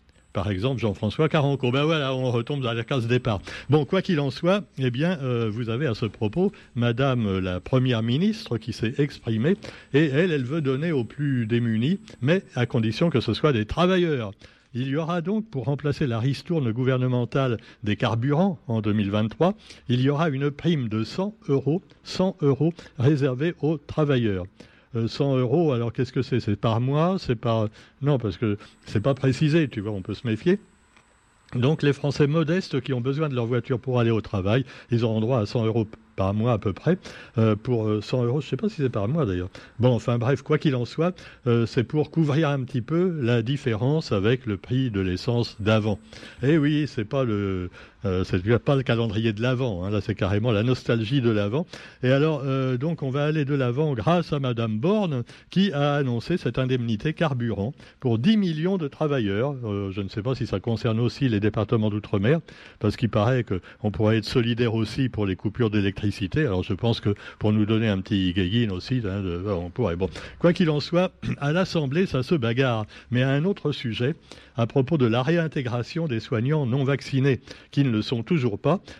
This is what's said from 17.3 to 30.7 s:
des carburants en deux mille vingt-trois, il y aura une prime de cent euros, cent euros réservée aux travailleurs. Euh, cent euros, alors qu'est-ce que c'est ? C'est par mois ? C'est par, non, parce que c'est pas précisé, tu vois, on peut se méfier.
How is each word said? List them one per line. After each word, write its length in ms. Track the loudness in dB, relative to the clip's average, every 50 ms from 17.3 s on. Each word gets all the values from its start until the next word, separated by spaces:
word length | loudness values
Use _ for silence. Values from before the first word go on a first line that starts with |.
| 0 0 0 0 0 -4 -6 -14 -18 -8 -2
des 120 | -2 -2
carburants 640 | 0 0 0 0 0 0 0 2 2 2 2 0 -4 -6
en 140 | -2 -2 0
deux 100 | 0 0
mille 180 | 0 2 0 0
vingt-trois, 440 | 0 0 0 0 0 2 2 2 2 -2 -10 -20 -20 -14 -4
il 140 | -2 0 2
y 80 | 2 2
aura 180 | 2 2 0
une 240 | 0 0 0 -2 -2
prime 380 | -4 -2 0 0 0 0 0 -2
de 160 | -2 -2 -2
cent 280 | -2 -4 -4 -4 -4 -6 _ -2
euros, 340 | 0 0 2 2 0 -2 -2 -4 -8 -20 _ -16
cent 320 | -10 -2 0 0 0 0 0
euros 320 | 2 2 2 4 2 0 0 -4 -14 -16 -4 2
réservée 540 | 2 4 4 4 2 0 0 0 -2 -4 -2 -2
aux 160 | -2 -2 -2
travailleurs. 640 | -2 -6 -6 0 0 2 2 2 2 2 0 0 -2 -6 -8 _ -20 -20 -20 -20 -20 _ _ -4
Euh, 100 | -2 -2
cent 300 | -2 -2 -2 0 0 2
euros, 340 | 2 2 2 2 2 2 2
alors 220 | 2 0 -2 -4 -2
qu'est-ce 180 | -2 -4 -2
que 100 | -2 -4
c'est ? 200 | -2 0 0 -2
C'est 160 | 0 0 -2
par 240 | 0 2 0 2 2
mois ? 340 | 0 0 2 2 2 2 0 -2
C'est 160 | -2 -2 -4
par, 340 | -2 0 0 0 0 0 -2 -4 -10 -20 -20 _ -4
non, 160 | 0 0 0
parce 180 | 0 0 -2 -4
que 220 | -2 -2 -2 -2 -2 -6 -18 -20 _ -14
c'est 160 | -4 -4 0
pas 120 | 0 0 0
précisé, 560 | 2 2 0 2 2 2 2 4 2 2 0
tu 100 | -2 -6
vois, 140 | -6 -6 -6
on 80 | -6
peut 120 | -6 -6 -8
se 140 | -6 -2
méfier. 320 | -2 -2 0 2 2 0 0 0 _